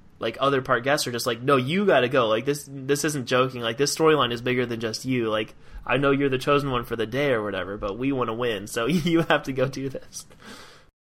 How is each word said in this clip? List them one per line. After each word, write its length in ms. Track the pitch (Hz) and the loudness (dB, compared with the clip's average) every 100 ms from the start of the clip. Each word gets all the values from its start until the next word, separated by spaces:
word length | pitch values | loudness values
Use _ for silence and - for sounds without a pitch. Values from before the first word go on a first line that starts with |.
| - - | -20 -8
like, 180 | 113 113 | -6 0
other 220 | 135 139 | 2 2
park 220 | 127 123 | 2 0
guests 220 | 123 147 135 | 2 0 0
are 40 | |
just 140 | 120 123 | -4 -4
like, 140 | 117 | -2
"No, 160 | 127 139 | 2 2
you 280 | 127 180 202 | 2 0 4
gotta 220 | 160 123 | 4 4
go. 180 | 135 113 | 2 2
Like, 180 | 110 127 | 2 0
this, 220 | 147 - | -4 -6
this 320 | 139 131 143 160 | -10 -2 0 0
isn't 200 | 147 117 | -2 0
joking. 360 | 127 131 127 | 2 2 0
Like, 160 | 113 117 | -4 0
this 160 | 143 - | 0 4
storyline 360 | 160 151 120 | 4 4 2
is 100 | 120 | 0
bigger 240 | 123 123 123 | 0 0 0
than 140 | 117 | -2
just 260 | 113 113 131 | -4 -4 -2
you. 240 | 127 113 | 0 0
Like, 240 | 107 110 - - - - | 0 -4 -10 -18 -12 -2
I 120 | 127 | 0
know 140 | 139 | 2
you're 180 | 139 143 | 2 2
the 80 | 131 | 0
chosen 340 | 147 143 139 | 2 2 2
one 140 | 123 117 | -2 -4
for 100 | 117 | -4
the 100 | 110 | -2
day 260 | 123 147 | 0 0
or 120 | 120 | 0
whatever, 340 | 104 95 90 104 | 0 -4 -6 -6
but 200 | 101 101 | -6 -2
we 140 | 135 | -2
wanna 220 | 139 117 | 0 -2
win, 340 | 113 123 104 104 | -2 -2 -2 -4
so 180 | - 117 | -4 0
<laughs> 20 | |
you 340 | 175 156 165 | 0 2 2
have 200 | 160 151 | 2 0
to 80 | 147 | 0
go 140 | 131 131 | -2 -4
do 220 | 131 135 | -4 -8
this." 360 | - - - - - - - - - - _ _ | -10 -12 -18 -18 -20 -20 -20 -20 -20 -20 _ _